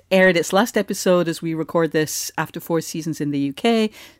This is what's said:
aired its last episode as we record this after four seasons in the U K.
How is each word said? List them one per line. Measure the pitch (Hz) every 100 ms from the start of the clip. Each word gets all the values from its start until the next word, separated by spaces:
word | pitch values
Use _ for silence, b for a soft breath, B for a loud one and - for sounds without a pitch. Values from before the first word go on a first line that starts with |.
| -
aired | 190 185 170
its | -
last | 190 240 214
episode | 196 196 190 175 165
as | 160
we | 165
record | 160 156 170 160
this | 156 151 - - -
after | 160 170
four | - 165
seasons | - 165 156 147
in | 147
the | 143
U | 139
K. | - 233 226 214 B B